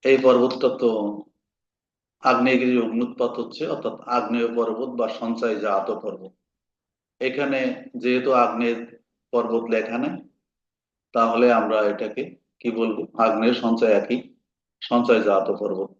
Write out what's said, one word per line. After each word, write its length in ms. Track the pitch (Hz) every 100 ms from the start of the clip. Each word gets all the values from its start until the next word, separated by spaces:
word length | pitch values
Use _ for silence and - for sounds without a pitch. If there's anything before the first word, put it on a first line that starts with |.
এই 140 | 135 135
পর্বতটা 440 | 131 123 123 - 131 107
তো 80 | 120 110 104 104 - _ _ _ _ _ _ _ _ _
আগ্নেয়গিরির 640 | 139 131 123 127 127 123 113
অগ্নুৎপাত 460 | 113 120 - 120 -
হচ্ছে, 220 | 113 - 156
অর্থাৎ 200 | - 117 107 - 123
আগ্নেয় 340 | 117 120 117 117
পর্বত 340 | 113 110 127 120
বা 80 | 113 -
সঞ্চয় 360 | 117 113 117 104
জাত 240 | 107 98 98 107
পর্বত। 300 | 107 95 95 _ _ _ _ _ _ _ _ _
এখানে 400 | 127 131 139 135 127 - - 123
যেহেতু 280 | 120 127 135 123
আগ্নেয় 320 | 120 110 120 117 117 - _ _ _
পর্বত 320 | 120 113 117 113
লেখা 220 | 113 110 117
নেই, 120 | 143 180 - _ _ _ _ _ _ _ _
তাহলে 320 | 123 113 117 123 113
আমরা 200 | 110 110 104
এটাকে 300 | 101 110 127 - - _ _
কি 80 | 120 110
বলবো? 240 | 113 107 - -
আগ্নেয় 320 | 113 107 113 120
সঞ্চয়, 300 | 117 113 113 101
একই 180 | 98 123 - _ _ _ _ _
সঞ্চয় 400 | - 120 120 113 104
জাত 180 | 98 95 95
পর্বত। 300 | 101 98 98